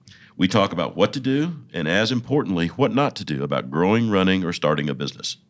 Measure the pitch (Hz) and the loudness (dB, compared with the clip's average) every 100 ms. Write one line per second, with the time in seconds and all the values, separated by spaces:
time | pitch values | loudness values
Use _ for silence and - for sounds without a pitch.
0 | - - - - 95 107 98 - - - | -20 -20 -12 -2 2 2 2 0 -4 0
1 | 104 139 127 139 165 151 - - 80 95 | 0 0 -2 0 -2 -6 -10 -6 0 0
2 | 110 123 120 139 107 87 85 - 180 127 | 0 -2 0 0 0 0 0 0 0 2
3 | 143 - 80 67 69 67 64 73 92 113 | 0 -2 -6 -4 -2 -2 -2 0 2 4
4 | 113 98 92 95 85 - 73 76 73 65 | 4 4 4 2 0 -2 0 0 -2 -4
5 | 71 - - - | -6 -8 -10 -10